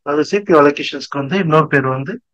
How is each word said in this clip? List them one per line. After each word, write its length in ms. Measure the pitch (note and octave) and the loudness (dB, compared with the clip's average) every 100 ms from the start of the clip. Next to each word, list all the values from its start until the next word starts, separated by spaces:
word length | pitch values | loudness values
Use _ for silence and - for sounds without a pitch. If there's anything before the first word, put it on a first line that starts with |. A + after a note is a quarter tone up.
அதாவது 240 | D3 D3 D3 | -4 -2 0
சி 160 | G3+ | -2
பி 120 | G3+ | 2
யூ 60 | D#3+ | 4
அலோகேஷன்ஸ்க்கு 600 | D3 C#3+ D3 C#3+ - C#3+ | 4 2 -6 -10 -10 -8
வந்து 160 | C#3 F#3+ | -4 -2
இன்னொரு 300 | E3+ D#3 D3+ | 2 2 2
பேர் 200 | D3 C3 C3 | 0 0 -4
வந்து 160 | C#3 A#3+ _ | -6 -12 _